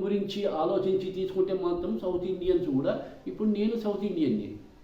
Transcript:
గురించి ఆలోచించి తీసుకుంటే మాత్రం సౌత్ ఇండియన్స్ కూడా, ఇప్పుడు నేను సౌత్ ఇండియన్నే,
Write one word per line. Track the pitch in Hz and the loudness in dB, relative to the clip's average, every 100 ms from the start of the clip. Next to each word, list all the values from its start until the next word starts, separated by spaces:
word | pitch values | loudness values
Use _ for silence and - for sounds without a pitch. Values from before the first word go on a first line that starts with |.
గురించి | 196 202 196 208 | 0 0 -2 -2
ఆలోచించి | 196 156 170 196 190 190 - | -2 0 2 2 2 2 0
తీసుకుంటే | 180 185 190 185 | -4 -2 0 0
మాత్రం | 185 175 175 185 220 | 2 0 0 -2 -2
సౌత్ | 185 175 | -2 -2
ఇండియన్స్ | 185 180 180 175 151 | -2 0 2 2 2
కూడా, | 131 147 - - - - | 2 2 -2 -6 -10 -10
ఇప్పుడు | - 214 | 0 2
నేను | 202 226 220 | 2 2 2
సౌత్ | 208 196 | 0 0
ఇండియన్నే, | 202 170 139 107 98 - - - | -2 0 2 2 -2 -10 -16 -20